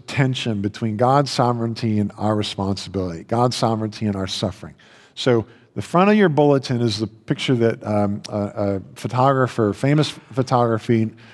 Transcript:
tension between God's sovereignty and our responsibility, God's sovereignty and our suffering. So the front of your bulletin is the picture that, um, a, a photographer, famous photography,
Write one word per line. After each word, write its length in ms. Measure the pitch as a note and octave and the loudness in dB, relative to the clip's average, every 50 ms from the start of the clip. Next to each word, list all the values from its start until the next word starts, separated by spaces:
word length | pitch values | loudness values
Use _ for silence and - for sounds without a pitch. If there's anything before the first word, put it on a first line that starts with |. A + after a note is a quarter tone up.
| - | -14
tension 560 | - - - C#3 C3 C3 - - A#2+ G#2+ G2+ | -4 -2 0 0 0 0 -2 -4 -4 -2 -2
between 340 | G2 G2+ - - A#2 A2 G#2+ | -2 -4 -4 -4 -4 -4 0
God's 340 | G#2 B2 B2+ C3+ C#3+ C#3+ B2+ | 0 2 2 4 2 2 0
sovereignty 680 | - - B2 A#2+ A#2+ A#2 A#2 A#2 A2 - A#2+ A2+ G#2+ G#2 | 0 0 0 0 0 -2 -4 -4 -4 -4 -2 0 0 0
and 140 | G2+ G#2 - | 0 -2 -2
our 200 | - G2+ G#2+ G#2+ | -2 -2 0 0
responsibility, 880 | G#2+ G2+ - - - G2 G2 G2 F#2+ - F#2 F#2 G2 F#2 F2+ E2 E2 - | 0 -2 -4 -6 -4 -4 -4 -4 -4 -6 -8 -6 -6 -6 -6 -8 -10 -8
God's 320 | - A#2+ A#2 B2 B2+ A#2 | -4 -2 0 0 0 0
sovereignty 500 | - B2+ A2+ A2+ G#2+ A2 G#2+ G#2 - A2+ | 0 0 0 0 -2 -4 -6 -6 -4 -4
and 80 | G#2 G2 | -2 -2
our 140 | F#2+ F#2+ F#2+ | -2 -4 -6
suffering. 460 | - - A2+ F#2 - - - - - _ - - - - - _ _ | -4 -4 -4 -4 -6 -8 -14 -20 -20 _ -20 -20 -20 -20 -20 _ _
So 300 | - - C3+ A#2+ A2+ G#2 - - _ _ _ - | -2 2 2 2 2 2 -2 -10 _ _ _ -10
the 80 | B2 | -10
front 280 | - - - F3 F#3+ G#3 | -4 0 2 4 4 6
of 60 | G#3+ | 6
your 120 | G#3+ G3 E3+ | 6 4 4
bulletin 520 | C#3+ D3+ D3 D3 C#3+ C3+ B2+ - B2+ A#2 | 4 4 4 4 4 2 0 -2 -2 0
is 200 | A#2+ A2+ G2+ A2 | 0 0 0 -2
the 80 | A2 - | -4 -6
picture 480 | - - _ - D3 - - - C3 | -6 -8 _ -6 -4 -2 0 0 2
that, 280 | A#2 A#2 A#2 - - - | 4 4 2 2 0 -4
um, 380 | G#2+ G#2+ G#2 G#2 G2+ G2+ G#2 - - | -2 0 0 0 0 -2 -4 -6 -6
a, 100 | A2 G#2 | -4 -4
a 420 | G2+ G2 - A2 G#2 G2+ G2 F#2+ G2 - - | -4 -4 -4 -2 -2 -2 -2 -4 -6 -12 -12
photographer, 800 | - - A2 A#2 B2+ B2+ C#3 C3+ C3 C3 A#2 - - A2 G#2 | -10 -8 -4 0 2 2 4 4 2 0 0 0 0 0 0
famous 380 | G2 - - C#3 D3 D#3 C#3+ - | 0 0 0 2 2 2 2 0
photography, 1000 | - - - - A2 C3 B2+ - C3+ A#2+ A#2+ A#2 A2+ G#2+ - - A#2 A2 A2+ A2 - - - - | -4 -10 -18 -6 -4 -4 0 2 2 2 2 2 0 0 0 2 2 2 2 -2 -4 -10 -20 -20